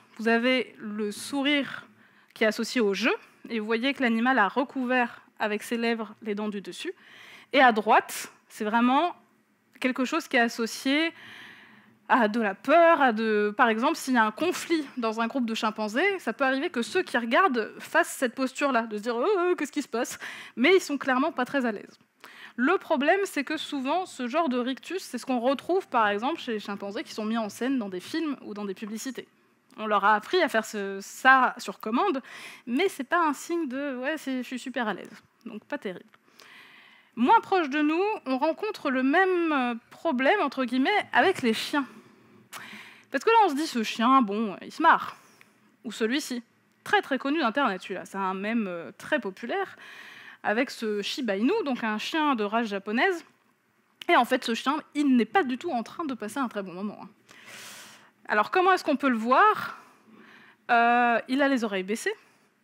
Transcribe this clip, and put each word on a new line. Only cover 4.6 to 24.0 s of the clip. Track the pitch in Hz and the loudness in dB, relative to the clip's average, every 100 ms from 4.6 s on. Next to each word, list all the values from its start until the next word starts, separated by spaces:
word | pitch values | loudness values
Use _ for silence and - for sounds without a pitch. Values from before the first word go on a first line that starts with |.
| 277 269 247 254 240 - - - | -2 -4 -2 0 0 -4 -20 -6
avec | 214 208 | -4 -4
ses | - 233 | -4 -4
lèvres | 233 233 208 214 | -2 -2 -6 -10
les | 220 | -8
dents | 202 214 | -4 -4
du | 202 | -6
dessus. | 185 175 330 - - - - - - | -10 -10 -12 -12 -18 -20 -20 -20 0
Et | 269 | 6
à | 254 | 6
droite, | 214 214 285 - - - - _ | 6 4 4 2 -6 -12 -16 _
c'est | - | -8
vraiment | 208 233 240 269 339 - _ _ _ _ _ - | -2 2 4 4 2 -4 _ _ _ _ _ -4
quelque | 254 247 | -2 -2
chose | 254 320 - | -2 -2 0
qui | 254 | 2
est | |
associé | 233 - 226 - 269 285 330 320 - - - - - - _ _ - | 2 0 -6 -4 0 0 0 -4 -16 -20 -20 -20 -20 -20 _ _ 2
à | 247 214 | 4 4
de | 226 | 2
la | 214 | -2
peur, | 190 - 320 330 320 | -2 4 6 8 6
à | 269 | 4
de, | 220 220 214 208 208 | 2 0 0 0 2
par | 247 | 2
exemple, | 220 269 330 | 4 0 -2
s'il | - | 0
y | 254 | 2
a | |
un | 214 | 2
conflit | - - - - 330 285 - | 0 -2 -2 -2 -2 -2 -6
dans | 226 220 | -4 -2
un | 226 | -4
groupe | 269 233 | -2 -2
de | |
chimpanzés, | 220 226 208 214 220 381 381 | -2 -4 -4 -4 0 0 0
ça | - | -4
peut | 220 | -2
arriver | 262 269 339 | 0 0 -2
que | 254 | -4
ceux | 233 370 | -2 -2
qui | - 247 | -2 -2
regardent | 233 285 381 240 214 165 | 2 4 4 2 -4 -10
fassent | - 302 339 - | -2 0 0 -2
cette | 254 | -4
posture-là, | 247 262 - 285 247 | -2 -4 -2 0 0
de | 226 214 | -2 -6
se | |
dire, « | 214 233 | -4 -2
Oh, | |
oh, | 311 403 359 359 | 0 2 0 0
qu'est-ce | 294 | -2
qui | - | -6
se | - | -6
passe ? » | 226 302 - - - - - | -4 -6 -8 -14 -14 -12 0
Mais | 269 370 | 4 4
ils | |
sont | - 285 | 2 -4
clairement | - 254 302 | 0 0 0
pas | 294 247 | -2 -2
très | 277 | 0
à | 240 | -2
l'aise. | 208 - - _ _ - - - - | -4 -12 -20 _ _ -20 -20 -16 -2
Le | 262 370 | 0 0
problème, | - 311 285 392 | 0 0 4 2
c'est | 392 - | 0 -4
que | 269 311 | -6 -6
souvent, | - 285 254 330 | -6 -6 -2 -2